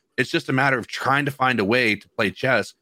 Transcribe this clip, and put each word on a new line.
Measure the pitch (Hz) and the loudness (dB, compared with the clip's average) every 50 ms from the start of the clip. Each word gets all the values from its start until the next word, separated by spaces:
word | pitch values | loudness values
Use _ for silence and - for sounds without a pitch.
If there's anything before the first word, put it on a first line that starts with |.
| _ _ - - | _ _ -4 -4
It's | 127 - | -4 -2
just | - 165 - - | -2 -4 -2 0
a | 135 | 0
matter | 131 139 139 131 123 | 0 2 2 0 0
of | 107 - | -4 -6
trying | - - - 123 135 143 143 | -10 -6 -2 0 0 0 0
to | 139 | -2
find | 139 - 131 131 123 110 | -2 0 0 0 2 2
a | 101 | 2
way | 95 120 127 123 110 104 | 2 2 2 2 2 0
to | 98 - _ | -2 -6 _
play | - - 110 95 | -4 -2 -2 -2
chess | 90 - - 131 127 107 98 - - _ | -2 -2 0 0 2 2 0 -2 -8 _